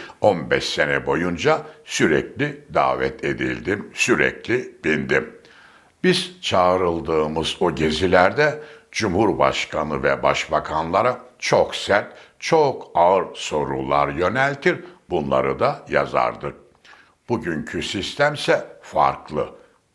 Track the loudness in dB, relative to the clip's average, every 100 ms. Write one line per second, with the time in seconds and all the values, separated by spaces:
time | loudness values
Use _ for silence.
0 | -14 -2 0 0 0 -2 -2 -2 0 0
1 | 0 -2 -2 0 0 0 -4 -18 -10 0
2 | 2 2 0 -4 -6 -6 -4 0 0 0
3 | -4 -4 -6 -4 -4 -4 -4 -4 -6 -4
4 | 2 4 2 0 -4 -4 -4 -6 -2 -2
5 | 0 0 -2 -10 -20 -20 -20 _ _ _
6 | 0 2 -2 -10 0 2 4 4 2 0
7 | 0 0 0 -2 -4 0 0 2 0 0
8 | 4 6 6 4 0 0 -10 -20 _ -4
9 | 0 2 2 4 2 0 -4 -4 -4 -2
10 | 0 2 0 0 -2 -2 -2 -4 0 0
11 | 0 -2 -10 _ 0 2 2 -2 0 0
12 | 0 -10 -20 _ 0 2 2 0 -4 2
13 | 4 4 0 -8 -6 -4 -2 -4 0 0
14 | 0 0 -2 0 -2 0 -2 -2 -8 -20
15 | -6 -4 0 0 0 0 -2 -2 -2 -2
16 | 0 0 -2 -4 -10 -12 -20 _ -20 -20
17 | _ _ -6 -4 -2 -6 -6 -8 -6 -6
18 | -6 0 0 0 0 0 -2 -16 -6 0
19 | 2 0 -6 -6 -6 -8 _ _ _